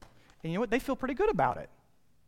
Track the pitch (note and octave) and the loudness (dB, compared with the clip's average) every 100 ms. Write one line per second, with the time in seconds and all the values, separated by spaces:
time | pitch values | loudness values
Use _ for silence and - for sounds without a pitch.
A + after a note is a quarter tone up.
0 | - - - _ D#3+ F3+ A#3 B3+ - B3 | -20 -20 -20 _ -4 -2 0 0 0 -4
1 | C4 C4 G#4+ C4 B2+ D#2 C2+ - _ _ | -2 0 2 4 2 0 -8 -18 _ _
2 | _ _ | _ _